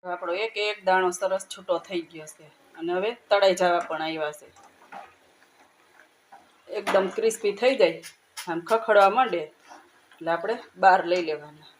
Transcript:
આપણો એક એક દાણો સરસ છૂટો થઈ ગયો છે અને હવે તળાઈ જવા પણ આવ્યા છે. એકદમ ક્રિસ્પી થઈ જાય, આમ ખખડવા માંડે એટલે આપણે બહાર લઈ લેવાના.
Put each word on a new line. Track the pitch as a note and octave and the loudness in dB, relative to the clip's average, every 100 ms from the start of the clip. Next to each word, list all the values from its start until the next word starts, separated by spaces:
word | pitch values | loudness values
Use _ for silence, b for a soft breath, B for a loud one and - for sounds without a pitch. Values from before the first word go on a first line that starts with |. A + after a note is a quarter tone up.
| F#3 | -8
આપણો | F3 F3 F3+ | -8 -4 -4
એક | A3 G#3 G#3 | -4 -4 -6
એક | G#3 F#3+ | -4 2
દાણો | F#3 F#3 F3+ | 2 2 -2
સરસ | F#3+ F#3+ - | -4 -4 -6
છૂટો | - F#3 E3+ - | -18 -4 -4 -2
થઈ | F#3 D#3+ | -8 -8
ગયો | D#3+ D3+ - | -16 -20 -20
છે | D#3 _ _ - | -20 _ _ -12
અને | E3 F3+ | -4 -2
હવે | G3+ A#3+ _ | -4 -6 _
તળાઈ | G3+ G3 F#3 | 4 4 4
જવા | F3+ F3 E3+ | 2 2 -2
પણ | D#3+ D#3+ | -6 -6
આવ્યા | D#3+ D3+ D3+ | -4 -6 -8
છે. | C3+ _ - _ - - - _ _ _ _ _ _ _ _ _ _ _ _ - _ _ _ G#3 | -20 _ -20 _ -20 -20 -20 _ _ _ _ _ _ _ _ _ _ _ _ -20 _ _ _ -8
એકદમ | G3+ G3 F#3+ - | 0 2 2 0
ક્રિસ્પી | A3+ A3 G#3 G3+ | 0 0 -4 0
થઈ | B3 C4 | 0 4
જાય, | F3+ E3 - - _ - - | 2 2 -14 -20 _ -16 -8
આમ | E3 E3+ | -8 -2
ખખડવા | A3 A3 G#3 G3 G#3+ | -2 4 6 6 4
માંડે | B3+ F3 | 0 -2
એટલે | D3+ _ _ - _ _ _ _ E3 | -8 _ _ -20 _ _ _ _ -4
આપણે | E3+ G3 A#3 - - | -4 -2 -6 -8 2
બહાર | F#3 F#3 E3+ | 4 6 2
લઈ | F3+ D#3+ | -2 -2
લેવાના. | D3+ D3 D3+ D3+ _ | -6 -10 -20 -20 _